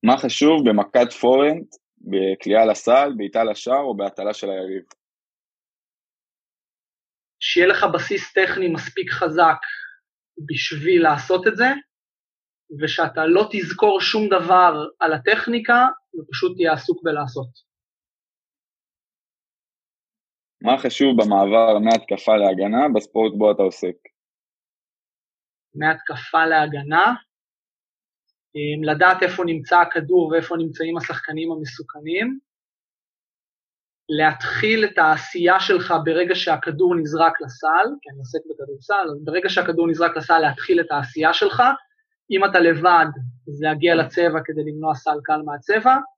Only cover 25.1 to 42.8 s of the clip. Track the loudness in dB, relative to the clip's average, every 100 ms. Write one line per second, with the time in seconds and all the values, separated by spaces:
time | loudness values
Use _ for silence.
25.1 | _ _ _ _ _ _ -4 -2 -2 -6
26.1 | -12 -2 0 2 2 0 -4 -2 2 2
27.1 | 0 _ _ _ _ _ _ _ _ _
28.1 | _ _ _ _ -8 -6 -4 -2 2 2
29.1 | 4 0 -2 -4 -4 0 2 2 0 0
30.1 | 2 2 -2 -2 -6 -6 -6 -6 -6 -6
31.1 | -10 -8 -8 -6 -6 -10 -14 -18 -14 -8
32.1 | -4 -4 -6 _ _ _ _ _ _ _
33.1 | _ _ _ _ _ _ _ _ _ _
34.1 | 0 0 0 -8 -4 0 0 0 2 2
35.1 | 0 -4 -2 2 2 2 -2 0 -2 0
36.1 | -2 0 -2 -2 -2 -4 0 0 0 -2
37.1 | 2 2 2 -10 -6 -2 0 0 -4 -16
38.1 | -18 -10 -10 -10 -14 -14 -14 _ -4 -4
39.1 | -8 -6 -4 -2 -2 -2 0 -2 0 -2
40.1 | -2 0 2 2 -4 -2 0 0 -4 -6
41.1 | -2 0 2 0 2 2 2 _ _ _
42.1 | _ _ 0 2 4 4 4